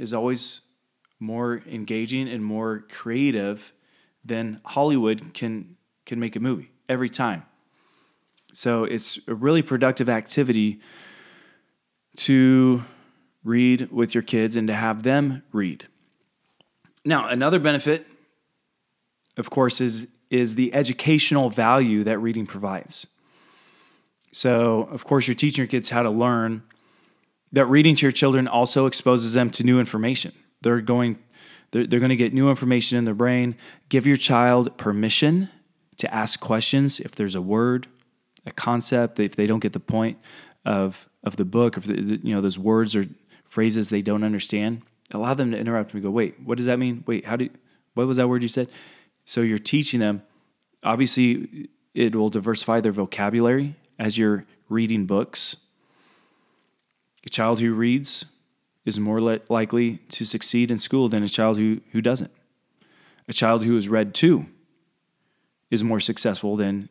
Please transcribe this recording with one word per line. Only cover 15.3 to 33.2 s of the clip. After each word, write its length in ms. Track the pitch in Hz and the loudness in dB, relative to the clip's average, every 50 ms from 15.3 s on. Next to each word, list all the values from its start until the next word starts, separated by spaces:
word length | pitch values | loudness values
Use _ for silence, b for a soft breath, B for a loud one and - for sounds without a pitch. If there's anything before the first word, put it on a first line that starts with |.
| 131 131 - _ - | -2 -6 -10 _ -4
read. 340 | 107 98 90 67 - - - _ _ _ _ _ _ _ _ _ _ _ _ _ _ _ _ _ _ _ _ _ _ _ | -2 -2 -2 -4 -8 -14 -20 _ _ _ _ _ _ _ _ _ _ _ _ _ _ _ _ _ _ _ _ _ _ _
Now, 240 | 143 160 139 113 110 | 0 0 0 0 0
another 320 | 123 123 135 151 180 180 | -2 0 2 2 2 2
benefit, 480 | 143 151 147 139 - 147 151 160 - - _ _ _ _ _ _ _ _ _ _ _ _ _ _ _ _ _ _ _ _ _ _ _ _ _ | 2 2 0 0 0 0 0 0 -2 -10 _ _ _ _ _ _ _ _ _ _ _ _ _ _ _ _ _ _ _ _ _ _ _ _ _
of 140 | - 110 - | -12 -12 -6
course, 300 | - 139 131 123 - - | 0 0 0 2 2 0
is 280 | 127 123 113 110 120 - _ _ _ _ | -2 -2 -2 -4 -8 -12 _ _ _ _
is 240 | 131 127 123 113 110 | 0 2 2 2 0
the 200 | 123 127 117 - | 0 -2 0 0
educational 760 | 139 143 120 127 - - 151 160 151 - - 147 143 131 120 | 0 0 0 -2 -2 2 2 4 4 4 2 2 2 2 2
value 540 | 104 - 113 113 127 135 131 113 107 104 104 | 0 2 2 4 4 4 4 2 2 0 0
that 140 | 107 110 104 | 0 -2 -2
reading 280 | 113 117 107 113 107 | -2 -4 -4 -4 -6
provides. 600 | 98 - 98 101 98 95 90 - - - - - - _ b b b b b b b b b b b b b b b b b b b b b _ _ - | -8 -8 -8 -6 -6 -6 -8 -8 -8 -8 -8 -8 -10 _ b b b b b b b b b b b b b b b b b b b b b _ _ -10
So, 560 | - - 127 120 117 117 117 113 110 113 - | -2 0 2 2 4 4 2 2 0 -2 -4
of 140 | 147 123 - | -8 -12 -2
course, 220 | - 143 135 120 | 0 2 2 2
you're 80 | 127 120 | 0 0
teaching 280 | - - 147 131 139 127 | 0 0 -2 0 -2 -2
your 60 | - | -2
kids 220 | - 123 110 - | -2 -4 -4 0
how 120 | 123 120 120 | 0 0 2
to 80 | 110 | 2
learn, 520 | 104 113 120 123 120 117 113 113 113 113 - _ b b b b b b b b b b b b b _ _ _ - | 2 0 2 2 2 0 -2 -2 -4 -8 -10 _ b b b b b b b b b b b b b _ _ _ 2
that 140 | 139 135 | 2 4
reading 300 | 123 135 147 147 160 151 | 6 6 6 6 6 6
to 60 | 135 143 | 4 4
your 100 | 135 127 | 2 2
children 340 | - 143 135 131 135 127 | 2 2 2 4 2 0
also 400 | 123 - 120 123 120 - 135 135 | 0 2 2 2 2 2 2 2
exposes 460 | 131 127 - - 131 127 123 117 113 113 | 2 2 2 2 4 4 4 2 2 2
them 180 | 127 120 117 | 2 2 2
to 140 | - - 120 | 0 0 2
new 160 | 123 127 127 | 4 4 4
information. 520 | 120 113 - 110 110 120 131 - - 82 - _ _ _ _ _ | 4 2 -2 -4 -2 -2 -2 -2 -4 -6 -10 _ _ _ _ _
They're 220 | - 117 120 117 110 | 0 2 2 2 2
going, 360 | 117 120 123 120 120 113 - - _ B B B B B B B B | 0 0 2 2 0 -2 -4 -10 _ B B B B B B B B
they're, 160 | - 117 120 | -2 -2 0
they're 140 | - 120 120 | 2 2 2
gonna 160 | 127 131 131 | 4 4 4
get 180 | 120 123 107 127 | 4 2 2 2
new 160 | 131 135 139 | 4 4 4
information 480 | 135 - 131 127 127 120 113 - 123 120 | 4 2 2 2 2 2 2 0 0 0
in 60 | 117 | 0
their 100 | 113 104 | 0 0
brain. 420 | 104 | 0